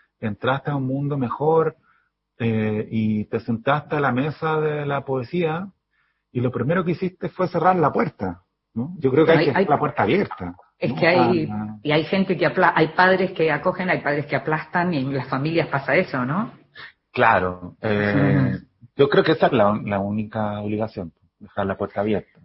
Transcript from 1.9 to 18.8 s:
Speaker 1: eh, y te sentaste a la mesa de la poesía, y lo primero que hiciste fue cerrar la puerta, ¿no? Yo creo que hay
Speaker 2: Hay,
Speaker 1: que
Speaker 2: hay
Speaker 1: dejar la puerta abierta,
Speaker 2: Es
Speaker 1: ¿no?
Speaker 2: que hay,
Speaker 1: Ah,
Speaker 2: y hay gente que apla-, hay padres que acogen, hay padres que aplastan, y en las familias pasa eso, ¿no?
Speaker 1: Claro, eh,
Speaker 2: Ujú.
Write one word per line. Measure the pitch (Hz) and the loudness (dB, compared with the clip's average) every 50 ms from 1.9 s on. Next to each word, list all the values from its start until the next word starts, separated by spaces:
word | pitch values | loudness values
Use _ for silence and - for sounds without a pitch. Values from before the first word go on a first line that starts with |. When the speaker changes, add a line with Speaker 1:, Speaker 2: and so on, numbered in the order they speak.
| _ _ _ _ _ _ _ _ _ _ | _ _ _ _ _ _ _ _ _ _
Speaker 1:
eh, | 120 113 113 110 110 107 107 107 107 - | -2 -2 0 0 0 -2 -2 -4 -4 -4
y | 113 113 110 107 107 107 104 | -2 -2 0 0 0 -2 -2
te | - - 113 | -4 -6 -6
sentaste | - - 117 110 - 135 143 147 147 - 165 | -4 -4 -4 -2 0 0 0 0 -2 -4 -2
a | 151 | -2
la | 143 139 | 0 0
mesa | 120 127 139 156 139 - 160 160 156 156 | 0 0 -2 -2 -4 -4 -4 -2 -2 0
de | 151 156 151 147 147 | 0 -2 -2 -2 -4
la | 143 143 139 127 | -4 -4 -4 -4
poesía, | - 131 131 120 120 - 180 175 160 156 170 190 196 - _ _ _ _ _ _ _ _ _ _ _ | -4 -6 -6 -6 -4 -4 -2 -2 -2 -2 -4 -8 -10 -14 _ _ _ _ _ _ _ _ _ _ _
y | _ 123 | _ -2
lo | 120 127 | -2 -2
primero | 120 - 123 135 170 190 175 | -2 -2 0 0 0 0 0
que | 165 | -2
hiciste | 165 - 190 180 - _ - 170 | -2 -2 -4 -6 -6 _ -10 -10
fue | - - 185 170 | -4 -2 -4 -2
cerrar | - 170 156 180 185 | 0 2 2 2 4
la | 180 - - | 4 2 2
puerta, | - - 233 160 - _ 104 92 87 90 _ _ _ _ _ _ _ | 2 0 -2 -2 -4 _ -6 -6 -6 -8 _ _ _ _ _ _ _
¿no? | 113 120 160 180 165 | -6 -6 -6 -8 -2
Yo | - 135 | 0 2
creo | 123 151 160 | 4 4 6
que | 151 | 6
hay | 165 156 | 6 6
Speaker 2:
Hay, | 170 | 6
Speaker 1:
que | 151 | 4
Speaker 2:
hay | 127 180 196 | 2 2 2
Speaker 1:
dejar | - | 2
la | 151 - | 2 2
puerta | 147 147 - - 107 | 2 -2 0 0 0
abierta, | 101 139 196 202 - - - 92 90 87 - _ _ _ _ | 2 2 2 0 -2 -6 -10 -10 -10 -10 -14 _ _ _ _
Speaker 2:
Es | - - | -4 -4
Speaker 1:
¿no? | - - | -2 2
Speaker 2:
que | 175 165 | 2 4
hay, | 175 180 123 117 117 110 107 104 | 4 4 4 4 2 0 0 -2
Speaker 1:
Ah, | 107 107 107 107 - - | -4 -6 -6 -8 -10 -8
Speaker 2:
y | - 147 | -2 0
hay | 147 160 156 | 0 0 0
gente | - - 190 190 - 190 156 | 0 0 0 0 0 0 0
que | 170 | 0
apla-, | 151 - 190 180 170 - | 0 2 4 2 4 4
hay | 170 160 156 | 4 2 2
padres | - - 180 185 190 180 190 180 | 4 4 4 4 6 4 2 -2
que | 180 - 160 160 | 0 0 0 0
acogen, | 147 143 - - 143 - 185 180 | 0 0 0 -2 -2 -2 -2 -2
hay | 165 135 | -2 -2
padres | - 147 147 151 143 - | 0 -2 -2 -2 -2 -2
que | - | -4
aplastan, | 131 - 160 156 156 - - - 180 175 180 175 | -4 -2 -2 -4 -4 -4 -4 -2 -2 0 0 0
y | 143 | -2
en | 127 135 139 | -2 -2 -4
las | 135 127 - | -4 -4 -4
familias | - 131 139 156 165 165 151 - | -4 -2 -2 0 0 0 -2 0
pasa | - 139 - - 135 | -2 -4 0 2 2
eso, | 185 180 - - 135 123 | 2 2 0 -4 -4 -4
¿no? | 123 147 190 220 - - - _ _ _ - - - _ _ _ _ | -2 -2 -4 -4 -6 -10 -18 _ _ _ -20 -20 -20 _ _ _ _
Speaker 1:
Claro, | _ 123 123 113 110 95 92 92 90 90 90 92 - _ | _ 2 4 4 4 4 2 0 -4 -6 -12 -16 -16 _
eh, | - 110 104 104 104 104 - 143 139 139 139 139 131 127 131 | -4 -2 0 0 0 2 2 2 2 4 4 2 2 0 -2
Speaker 2:
Ujú. | - - _ _ _ | -4 -8 _ _ _